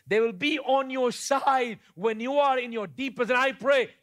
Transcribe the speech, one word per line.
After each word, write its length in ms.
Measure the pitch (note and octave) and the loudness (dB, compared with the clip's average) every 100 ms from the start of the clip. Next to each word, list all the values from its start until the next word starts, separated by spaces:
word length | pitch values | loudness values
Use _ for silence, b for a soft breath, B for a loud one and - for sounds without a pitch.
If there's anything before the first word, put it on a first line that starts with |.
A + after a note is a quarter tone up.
| B | B
They 140 | G#3+ | 2
will 120 | A3+ | 2
be 260 | F3+ D4 D4+ | 0 -2 -2
on 300 | C4 C4+ C4 | 0 0 0
your 240 | C4 B3 | -2 -2
side 680 | - - C4+ - C4+ B3 G#3 b | -2 -2 0 2 2 0 -6 b
when 260 | b A3 A3 | b -2 -2
you 140 | B3 C#4+ | -2 2
are 200 | C#4 C4 | 2 2
in 140 | A#3+ | -2
your 140 | A3+ G3 | -6 -8
deepest. 440 | C3 C4+ G3+ A3+ | -6 -6 -2 0
And 80 | B3 | 2
I 140 | C4+ | 2
pray 380 | - B3+ C#4 A3+ - | 0 2 2 2 -6